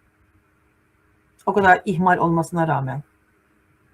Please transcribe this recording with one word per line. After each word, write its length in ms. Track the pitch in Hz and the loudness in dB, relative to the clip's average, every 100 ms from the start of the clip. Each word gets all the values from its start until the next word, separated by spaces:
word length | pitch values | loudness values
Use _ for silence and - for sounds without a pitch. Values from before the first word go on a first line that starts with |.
| _ _ _ _ _ _ _ _ _ _ _ _ _ _ - | _ _ _ _ _ _ _ _ _ _ _ _ _ _ -4
O 80 | |
kadar 280 | 202 196 180 - | 0 4 2 2
ihmal 320 | 170 185 180 | -2 2 2
olmasına 500 | 170 165 160 170 165 | 2 -2 -2 -2 -2
rağmen. 360 | 135 135 135 - _ _ _ _ _ _ _ _ | -2 -4 -10 -12 _ _ _ _ _ _ _ _